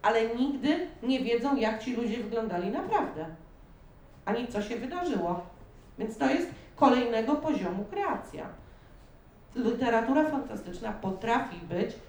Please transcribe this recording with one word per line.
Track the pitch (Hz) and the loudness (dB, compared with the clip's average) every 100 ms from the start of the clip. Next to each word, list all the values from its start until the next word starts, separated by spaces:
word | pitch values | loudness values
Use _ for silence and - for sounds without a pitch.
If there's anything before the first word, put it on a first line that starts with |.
ale | 208 226 226 | 4 4 2
nigdy | 240 277 277 254 339 359 - | 2 0 2 2 2 0 -6
nie | 240 262 | 0 0
wiedzą, | 233 233 277 262 | 2 2 2 2
jak | 220 220 | 2 0
ci | 254 226 | -4 -2
ludzie | 233 240 | 0 -2
wyglądali | 208 226 220 175 190 | -2 -4 -2 -2 -2
naprawdę, | 269 427 427 - 170 165 - - - - - - - - - | -2 0 0 0 -6 -10 -12 -20 -20 -20 -20 -20 -20 -20 -12
ani | - 233 247 | -4 -2 -2
co | 208 | -4
się | 202 226 | -4 -4
wydarzyło. | 262 349 349 208 175 175 - - - - - - | -6 -4 -2 0 0 -2 -6 -16 -20 -20 -20 -8
Więc | 220 - | -6 0
to | 269 | 0
jest | 285 349 - - - | 2 -2 -8 -18 4
kolejnego | 269 240 240 226 226 | 6 6 4 0 2
poziomu | 294 320 226 180 190 | 0 2 0 0 -4
kreacja. | 208 392 381 202 - 156 170 - - - - - - - - - - 240 | -4 -4 -2 -4 -8 -12 -12 -14 -20 -20 -20 -20 -20 -20 -20 -20 -10 0
Literatura | 220 240 247 226 240 285 | 0 2 4 4 4 4
fantastyczna | 302 277 - 208 175 - 220 | 4 2 -4 -8 -10 -8 -8
potrafi | 208 190 185 226 247 - 170 | -4 -4 -4 0 0 0 -8
być | 170 175 226 - | -6 -2 -2 -4